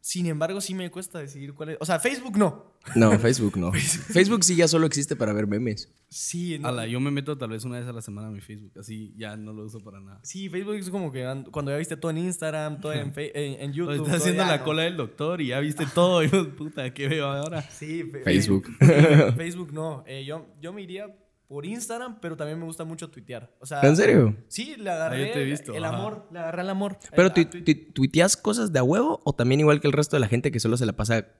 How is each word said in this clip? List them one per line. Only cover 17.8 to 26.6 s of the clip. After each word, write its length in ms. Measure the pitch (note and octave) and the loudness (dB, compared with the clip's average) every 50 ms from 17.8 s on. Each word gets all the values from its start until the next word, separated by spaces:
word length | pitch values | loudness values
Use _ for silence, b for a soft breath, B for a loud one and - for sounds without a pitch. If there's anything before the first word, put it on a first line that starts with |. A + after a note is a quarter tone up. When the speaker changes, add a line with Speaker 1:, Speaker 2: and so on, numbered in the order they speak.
| - D3+ D#3 E3+ E3+ | -12 -10 -8 -8 -8
Speaker 1:
fe-, 180 | - C#3 C#3+ - | -10 -10 -8 -2
Speaker 2:
Facebook. 460 | - - F#2+ G2 G#2 G2 G2 - - - - | 2 4 4 4 4 2 2 0 -4 4 8
Speaker 1:
fe-, 540 | C#3 C#3 D#3+ C#3+ D3+ E3 D3+ D3 D3+ G2+ A#2+ | 8 10 10 10 10 10 10 8 8 6 4
<laughs> 40 | |
Facebook 360 | A#2+ E3 E3+ F3 F3+ F3+ D3+ C#3+ | 0 -2 -6 -6 -8 -10 -8 -8
no. 320 | D#3 D#3 D#3+ D3+ C3 A2+ | -8 -6 -6 -8 -10 -12
Eh, 180 | A2 C3 C3+ C3+ | -12 -12 -12 -10
yo, 220 | C3+ D3 E3 D3+ - _ D#3 | -10 -10 -12 -12 -16 _ _
yo 120 | C#3+ E3 F#3 | -14 -14 -12
me 100 | G#3 G3 | -12 -14
iría 260 | E3+ F3+ F#3+ G#3 G3+ G#3 _ _ _ _ _ _ _ | -14 -14 -14 -14 -16 -18 _ _ _ _ _ _ _
por 160 | C3+ C#3+ C#3+ | -14 -12 -10
Instagram, 540 | F3 G#3+ A#3+ A#3 - A3+ A#3 B3 B3+ A3+ - | -10 -8 -8 -8 -8 -8 -10 -10 -12 -14 -12
pero 160 | - E3+ D#3+ | -10 -10 -8
también 220 | D#3 D#3+ D3+ D#3 D#3+ | -8 -8 -8 -8 -8
me 60 | E3 | -10
gusta 200 | E3 D#3+ - E3 | -10 -10 -10 -10
mucho 240 | D#3+ E3 D#3+ - D#3+ | -10 -10 -12 -14 -16
tuitear. 460 | _ C3 G#2+ A#2 B2 A#2 B2+ - _ _ | _ -20 -18 -14 -14 -16 -16 -18 _ _
O 60 | - | -14
sea, 140 | C3+ D3+ C#3+ C#3 | -10 -2 6 6
Speaker 2:
¿En 140 | C#3 D3+ | 6 8
serio? 400 | E3 - B4+ - G3 C3 A2 G#2 G#2 - _ | 8 6 6 8 8 6 6 4 0 -6 _
Speaker 1:
sí, 260 | - - A#3 D4 D#4 | -10 -10 -8 -8 -10
le 140 | A#3+ G#3+ G3 | -10 -8 -6
agarré 320 | F3 D#3+ D#3+ C3 B2+ B2+ C#3 | -4 -4 -4 -4 -2 -4 -4
Speaker 3:
Ah, 40 | - | -4
yo 40 | - | -2
te 100 | C#3+ C#3 | -4 -2
he 20 | |
visto, 300 | C3+ D3 C#3+ C#3+ - A#2 | -4 -4 -6 -8 -8 -8
Speaker 1:
el 80 | D#3 E3 | -6 -6
Speaker 3:
ajá. 120 | D#3+ E3 | -4 -4
Speaker 1:
amor, 300 | F3 F#3+ G#3+ G#3+ G#3 - - E3 | -4 -6 -6 -8 -10 -16 -18 -14
le 80 | F3 | -10
agarré 220 | E3+ E3 E3 F3 | -10 -8 -6 -6